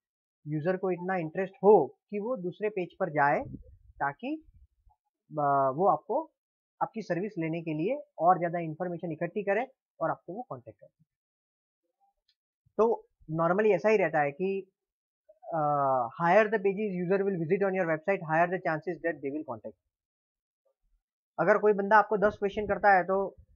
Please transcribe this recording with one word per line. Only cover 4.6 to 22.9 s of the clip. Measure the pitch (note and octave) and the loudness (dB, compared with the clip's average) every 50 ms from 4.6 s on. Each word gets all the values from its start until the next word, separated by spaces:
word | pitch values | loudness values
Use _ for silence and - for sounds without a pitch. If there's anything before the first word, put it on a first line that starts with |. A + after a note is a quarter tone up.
| - _ _ _ _ _ _ _ _ _ _ _ _ - D3+ D3 | -20 _ _ _ _ _ _ _ _ _ _ _ _ -10 -6 -2
आ, | D3 C#3 C#3 C#3 C3+ C3+ | 0 2 2 2 2 2
वो | C3 D#3 F#3+ G3 | 0 2 2 2
आपको, | D#3 - - - A3 D4+ - - _ _ _ _ _ _ _ _ _ - | 2 2 0 -4 -4 -4 -4 -6 _ _ _ _ _ _ _ _ _ -6
आपकी | E3 - - A3 | -6 -6 -6 -8
service | F#3 - E3+ E3+ G3+ G#3 - E3+ | -6 -4 -4 -4 -4 -4 -4 -4
लेने | D#3+ D#3 D#3+ E3+ | -4 -4 -4 -4
के | E3 E3 D3+ | -4 -6 -4
लिए | D3+ E3 A3 C#4 - - - _ - | -2 -2 -2 -4 -6 -8 -12 _ 0
और | D#3+ F3 F#3 D#3+ | 4 4 4 4
ज़्यादा | F3 E3+ E3 F3 | 0 -2 -4 -4
information | E3 D#3+ D3+ - F#3 F3+ E3+ E3 F#3 E3+ | -6 -6 -6 -6 -6 -6 -6 -6 -8 -8
इकट्ठी | D#3 - E3+ E3+ - G#3+ | -6 -6 -6 -6 -6 -4
करे | F#3+ G3 G3 A3 C4 B3+ _ _ _ _ _ - | -2 -2 -2 -2 -2 -6 _ _ _ _ _ -6
और | E3 D#3+ | -6 -6
आपको | C#3 - _ - | -6 -6 _ -12
वो | F3 A#3 | -14 -12
कॉन्टैक्ट | - - C#3 B2 - A2 G#2 _ | -12 -12 -14 -16 -16 -20 -20 _
करे। | - - _ _ _ _ _ _ _ _ _ _ _ _ _ _ _ _ _ _ _ _ _ _ _ _ _ _ _ _ _ _ _ _ _ _ _ _ _ | -20 -20 _ _ _ _ _ _ _ _ _ _ _ _ _ _ _ _ _ _ _ _ _ _ _ _ _ _ _ _ _ _ _ _ _ _ _ _ _
तो | - A3 A#3 - - - _ _ _ - - | 2 2 2 2 -2 -6 _ _ _ -12 -6
normally | D#3 E3 E3 E3 F3+ G3+ A3 G#3+ F#3+ | -2 0 0 2 2 2 4 4 4
ऐसा | D#3+ - G#3+ | 4 4 4
ही | A3 | 4
रहता | G3 F3+ D#3 D#3+ D3+ | 4 2 2 2 0
है | D3 C#3+ | 0 0
कि, | C#3 - F#3 F#3+ G3 G3 F#3+ - _ _ _ _ _ _ _ _ _ _ _ - - _ - - E3 | -2 -2 -2 -2 -2 -4 -6 -10 _ _ _ _ _ _ _ _ _ _ _ -20 -20 _ -12 -6 -4
आ, | D#3+ D3+ D3 D3 C#3+ C#3 C3+ C3 B2+ A#2+ A#2 - - | -2 0 0 2 2 2 2 2 0 0 -2 -4 -2
higher | E3+ E3+ F#3 G#3+ A3 G#3 | 2 4 4 4 4 2
the | A3 G#3 | 0 -2
pages | F#3+ G3 F#3 G3+ A3 G3+ F3+ F3+ | 0 -2 -2 -2 -4 -4 -4 -4
user | F3+ E3+ G3 G3 | -2 -2 0 0
will | G3 G3+ G3 E3 | 0 -2 -2 -2
visit | E3 D3 G3 F#3 G3 G3 | -2 -2 0 0 0 0
on | F#3+ | 0
your | F#3+ F3+ E3 | -2 -2 -2
website, | D#3+ D#3 - G3 G3 F#3 E3 D#3 | -2 -2 -2 -2 -4 -2 -2 0
higher | D#3+ E3 F3 F3 | 2 2 2 2
the | F#3 F3+ F#3 E3+ | 0 -2 -2 -2
chances | D#3 D3+ - F#3+ E3 D3 D#3+ | -4 -4 -4 -6 -8 -4 -4
that | E3 D#3+ | -6 -4
they | C#3 C#3+ C#3 | -4 -6 -8
will | C#3+ D#3 D3+ - | -6 -6 -8 -10
contact। | A#2+ A2 - A2+ - _ _ _ _ _ _ _ _ _ _ _ _ _ _ _ _ _ _ _ _ _ _ _ _ _ _ _ _ _ _ _ _ - | -12 -12 -14 -16 -18 _ _ _ _ _ _ _ _ _ _ _ _ _ _ _ _ _ _ _ _ _ _ _ _ _ _ _ _ _ _ _ _ 0
अगर | E3 F#3 G#3+ G3 | 2 4 4 4
कोई | G#3 G#3+ | 4 2
बंदा | G#3 G3 G3 G3+ G#3+ | 2 2 2 4 6
आपको | G#3+ G#3 - A3 | 4 6 4 2
दस | G3 G3 G#3+ G#3 - | 2 2 0 0 -2
question | G3+ G3 - G#3+ G#3 | -4 -4 -4 -4 -4
करता | G3 G3 F#3 G#3 G3+ | -2 -2 2 4 4